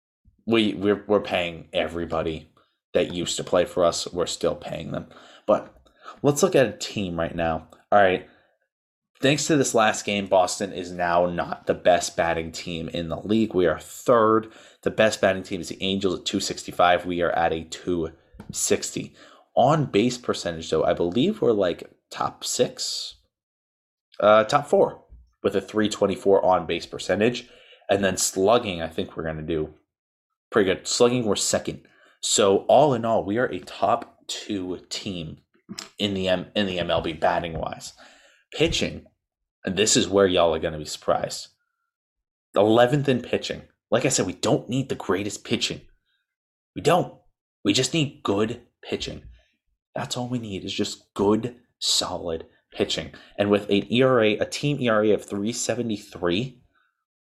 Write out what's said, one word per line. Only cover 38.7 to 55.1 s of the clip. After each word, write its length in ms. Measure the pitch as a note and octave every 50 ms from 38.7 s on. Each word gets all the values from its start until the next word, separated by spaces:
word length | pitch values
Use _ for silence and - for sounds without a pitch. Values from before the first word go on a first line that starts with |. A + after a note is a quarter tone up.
| E3+ - - D#2+ D#2 D#2 - _ _ _ _ _ _ _ _ _ _ _ -
and 100 | - F#2
this 220 | F2+ G#2+ G#2+ - B2
is 100 | F#2+ F2
where 180 | F#2+ G2 G2
y'all 300 | F#2+ F2+ F2 E2+ E2+ D#2+
are 40 | D#2+
gonna 180 | E2 E2 D#2+ D#2
be 80 | D2+
surprised. 600 | - - - - - E2 - - - - - - - _ _ _ _ _ _ _ _ _ _ _ _ _ _ _ _ _ _ _ _ -
Eleventh 540 | - G2+ A2 A2 A#2+ A#2+ B2 D3 D3 C3+ C#3+
in 120 | B2+ A#2+
pitching. 420 | - - - G2 - - - - - - _ _ _ _
Like 140 | - A#2+ C3
I 40 | C#3
said, 160 | - - G#2+
we 80 | F#2 F2
don't 360 | - - - - - - -
need 180 | A#2+ C3+ C#3 -
the 80 | G2+
greatest 480 | - - - F#2 F#2+ G2+ G#2 - - -
pitching. 380 | - B2 G#2 - - D#2+ - - - _ _ _ _ _ _ _ _ _ _ _ _ _ _ _ _ -
We 80 | -
don't. 320 | - D3 E3+ F3+ D3 - - - _ _ _ _ _ _ _ _ -
We 80 | G#2 G2
just 200 | - C3 - -
need 280 | E3 C#3+ - - - -
good 380 | - G2 G2+ A2 A2 A#2+ - - _ _ _
pitching. 420 | - - G#2+ G2 - - - - - - - _ _ _ _ _ _ _ _ _ _ _ -
That's 200 | C#3+ C#3 C#3 -
all 140 | B2 B2 B2
we 100 | B2+ A#2+
need 240 | A2+ G#2+ G2 F#2 -
is 100 | F#2+ -
just 400 | - G3+ - - - _ _ -
good, 440 | - G2 G2+ G#2+ A2 A#2+ A#2+ - - _ _ _ _
solid 640 | - - - - - - F2+ E2+ E2 F2 E2 D#2+ - - _ _ _ _
pitching. 400 | - - G#2 - - F2 D#2 - - - - - _ -
And 120 | G2+ G#2
with 200 | G2+ G2+ - -
an 220 | G2+ G2+ - -
E 100 | G#2+ A#2+
R 220 | C3 C3 C3 A#2+ A2
A, 140 | G#2+ G#2 -
a 80 | F2+
team 340 | - - - - D3 D3 C#3+
E 80 | B2+ A#2
R 160 | A2 G#2+ G#2+
A 80 | G#2+